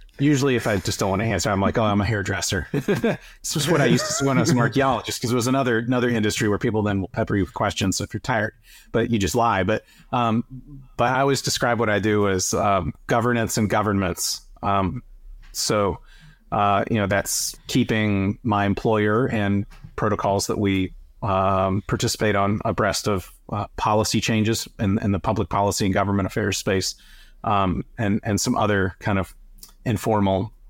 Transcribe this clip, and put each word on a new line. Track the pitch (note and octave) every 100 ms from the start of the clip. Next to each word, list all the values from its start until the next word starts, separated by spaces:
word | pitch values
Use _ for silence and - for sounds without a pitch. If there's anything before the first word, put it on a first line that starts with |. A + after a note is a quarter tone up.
| - -
usually | C#3+ C#3 C#3
if | A#2+ A#2
I | G2+
just | G#2+ -
don't | G2+
wanna | F#2+
answer, | A2+ F#2+ A2
I'm | G2
like, | G2 A#2+
"Oh, |
I'm | G#2+ G2+
a |
hairdresser." | G2+ G#2+ F#2+ F#2+ - F#2+ -
<laughs> |
This | C#3 - C#3+ A3+ C3+ - - -
was | D#3+ C#3+
what | D#3
I | B2+
used | B2 -
to |
say | - C#3
when | C3+
I |
was | A#2+
an | B2+
archaeologist, | A#2 C3+ C3+ A2+ G2+ -
'cause | A#2
it |
was | B2 A#2
another, | C3+ B2+ A2+
another | A#2+ B2+ A#2+
industry | A#2 G#2+ - A2
where | G2
people | B2 G#2+
then | G#2 G2
will | F#2
pepper | - A2 G2+
you |
with | F2+
questions. | - G#2 - G2 -
So |
if | G2+
you're | G#2+
tired, | - A#2 G#2+ - - - -
but | - A#2
you | A2+
just | F#2
lie. | A#2 A#2 G2
But, | F#2+ A2 - - -
um, | B2+ A#2 A2 - B2+ C#3+ C#3 - -
but | A#2+
I | C3
always | C#3 C3+
describe | - - B2 A2+
what | A2+
I | G#2
do | G#2+ G#2 G2+
as, | F#2 -
um, | - G2+ G2 D2+ - -
governance | A#2+ A#2+ A#2+ A2 -
and | G#2
governments. | G#2+ G#2 G2+ F#2 - - - - -
Um, | - G2 F#2+ B2 - - - - -
so, | - - G#2+ G2+ - - - - - -
uh, | A2 G2+ G2+ -
you | A2
know, | G2
that's | G2+ - - - - -
keeping | C3+ A#2 A2 G#2+ G2 F#2+ G#2+
my | G#2+ G2+ G2+
employer | G2 A#2 A2 G#2 G#2+ C3
and | A2 G2+ G2+ G#2 - - -
protocols | A2 G2+ G2+ G2 -
that | -
we, | G2+ F#2+ F#2 - - -
um, | G#2 F#2+ F#2+ F#2+ F#2+ G2 -
participate | A#2 A#2 - G#2+ G2+
on | G2 G#2+
abreast | A2+ G2 G#2 - G#2+
of, | G2 - - -
uh, | G#2 - -
policy | A2+ G#2+ G#2+ A2
changes | - A2 G#2+ A2+ - -
in, | G2+ G2+
in | G#2
the | G2
public | - G#2 G2
policy | G2+ G2+ -
and | G#2
government | F#2+ G2 G2 F#2
affairs | - G2+ -
space, | - F#2+ - - - - - -
um, | A2+ G2+ F#2+ E2 - -
and, | G#2 G#2+
and | A2 G2+
some | B2+ -
other | G#2 G2+ F#2+ -
kind | A2 G2
of | F2+ - - - - -
informal, | B2+ G#2 A#2 G#2 G2 F#2+ A2 -